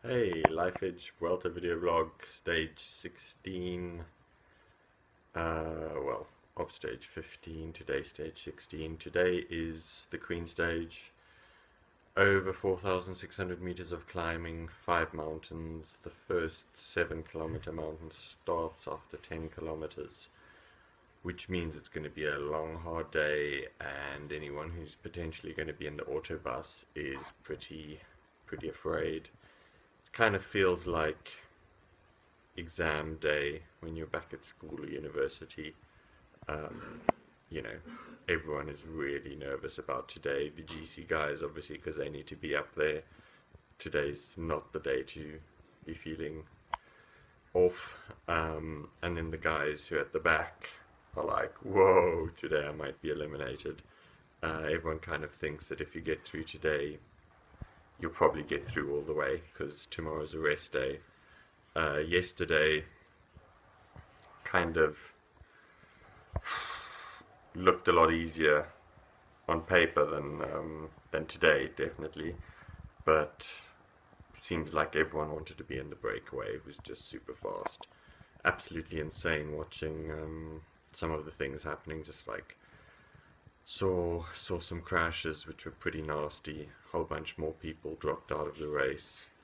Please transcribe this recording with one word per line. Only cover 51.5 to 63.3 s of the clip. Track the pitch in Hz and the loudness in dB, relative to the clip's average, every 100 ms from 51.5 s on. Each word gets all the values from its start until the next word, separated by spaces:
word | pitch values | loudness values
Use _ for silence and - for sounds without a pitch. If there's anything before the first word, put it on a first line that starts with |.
| - | -4
"Whoa, | - 98 95 92 87 85 80 - | 2 8 10 10 8 4 -2 -4
today | 78 78 73 | 2 2 2
I | |
might | 76 71 69 | -4 -6 -4
be | 76 | -4
eliminated." | 76 76 73 69 71 73 78 - - - - - _ | -2 -2 -4 -6 -4 -6 -8 -16 -20 -20 -20 -20 _
Uh, | 82 80 78 | -2 0 0
everyone | 80 80 78 | 2 0 -2
kind | 85 76 | -2 -4
of | 76 | -4
thinks | - 78 76 - | -4 -4 -4 -8
that | 71 | -6
if | 76 | -6
you | 80 | -4
get | 80 78 | 0 -2
through | - 80 78 | -2 -6 -6
today, | 76 80 76 73 76 - - - - - - - - - - | 0 2 2 0 -6 -16 -20 -20 -20 -20 -16 -16 -16 -20 -6
you'll | 82 | -6
probably | - 80 78 | 4 4 4
get | 73 71 - | -2 -2 0
through | 80 71 71 | -2 0 0
all | |
the | 76 | 0
way, | 76 69 82 - | 0 2 0 -4
'cause | - 76 73 - | -6 -6 -6 -8
tomorrow's | - 80 78 78 | -6 -2 -2 -4
a | 80 | 2
rest | 76 73 - | 2 2 0
day. | 71 67 73 - - - - - _ _ 80 | 0 0 -2 -10 -20 -20 -20 -20 _ _ 0
Uh, | 78 73 | 2 2
yesterday | 80 87 90 - 82 78 78 78 78 - - _ _ | 4 4 4 -2 4 6 8 6 0 -16 -20 _ _